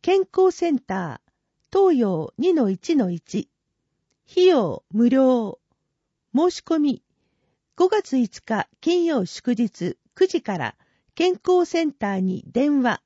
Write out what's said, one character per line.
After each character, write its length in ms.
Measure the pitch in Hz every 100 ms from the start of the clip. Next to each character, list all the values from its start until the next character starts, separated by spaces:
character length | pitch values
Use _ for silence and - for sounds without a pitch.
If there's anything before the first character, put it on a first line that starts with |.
健 180 | - 381
康 300 | 381 - 370
セ 200 | - 339
ン 80 | 269
タ 420 | _ 190 170 123 _ _ _ _ _
ー、 80 | 392
東 200 | 392 294
洋 340 | 214 175 160 -
二 160 | 320
の 160 | 330 220
一 260 | 190 - 311
の 140 | 190
一。 380 | 175 _ 226 - _ _ _ _ _ _ _ _
費 160 | - 359
用、 380 | 311 185 113 _
無 180 | 208 240
料。 500 | 262 262 254 214 - _ _ _ _ _ _ _
申 160 | 254 349
し 100 | -
込 180 | - 330
み、 240 | 294 - _ _ _ _ _ _ _ -
五 120 | 370
月 300 | 427 - 262
五 240 | 233 -
日 260 | - 214 - _
金 240 | - 349
曜 200 | 339 285
祝 300 | 185 - -
日 420 | 226 233 - 175 - _
九 120 | - 381
時 160 | 330
か 160 | - 185
ら 180 | 120 - _ _ _
健 180 | - 349
康 320 | 359 - 359
セ 200 | 339 339
ン 80 | 320
タ 220 | - 208
ー 60 | 190
に 240 | 190 185 -
電 360 | - 294 285
話 200 | 247 185